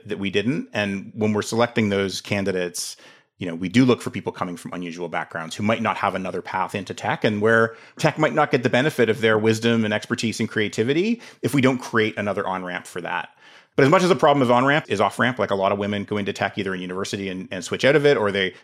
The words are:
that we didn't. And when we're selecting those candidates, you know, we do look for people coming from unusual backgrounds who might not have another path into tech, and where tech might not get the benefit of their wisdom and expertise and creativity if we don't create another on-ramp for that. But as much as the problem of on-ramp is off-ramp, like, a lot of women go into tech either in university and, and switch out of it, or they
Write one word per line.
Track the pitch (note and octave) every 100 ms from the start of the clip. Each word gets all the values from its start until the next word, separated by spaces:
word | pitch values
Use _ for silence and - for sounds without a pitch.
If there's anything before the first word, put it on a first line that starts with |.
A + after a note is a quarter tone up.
| G#2
that | F#2
we | G2
didn't. | F#2+ G#2 D#3 -
And | - G2+ C#3 A2
when | - G#2+
we're | G#2
selecting | - A2+ A#2 - G#2
those | G2+ G2 F2+
candidates, | - G2+ F#2+ F#2 F2+ F2 - - - - _ -
you | F2+
know, | E2
we | F#2+
do | A#2 B2+
look | A2+
for | -
people | G2 G2+
coming | - F#2 F2
from | -
unusual | F2 F2+ E2+ E2+
backgrounds | E2+ D#2 E2+ E2 -
who |
might | G#2 A2+
not | A2 F#2
have | G2+ F#2
another | F#2 F2+
path | - F#2+ F#2
into | G#2 F#2+ G2+
tech, | G#2+ D3+
and | B2 G#2
where | G#2+ A2+ A2+ - - -
tech | D#3 C#3+
might | D3+
not | D3+ D3
get | C3+
the | A#2+
benefit | A#2+ D3 - A2+
of | G#2
their | A2 A2
wisdom | A2 A2+ A#2 A#2 G#2+
and |
expertise | G#2 - G#2+ A2+ G2+
and | A2+
creativity | - G#2 - A2+ D3 G#3 A#3 - -
if | C3
we | C#3+
don't | C3 B2+
create | - A#2 G#2+ A2
another | G2+ G2 F#2+
on-ramp | F#2+ F2+ F2+ -
for | F2+
that. | E2+ F2 - _ - - _ -
But |
as | C#3
much | F#3
as | F3+
the | D#3+
problem | D#3+ C#3+
of | B2
on-ramp | A#2+ C3+ D3 -
is | G2+
off-ramp, | G2+ - A#2+ B2
like, | G2
a | G2
lot | F#2+
of | G#2
women | G2+ G#2
go | G2 G#2
into | G2
tech | G2 G2+ -
either | G2 F#2
in |
university | F2+ F#2 G2 G#2 F#2+
and, | F#2 F#2
and | F#2
switch | E2+ F#2 B2+
out | D3+
of | C#3+
it, | C3
or | G2+
they | G2 F#2 -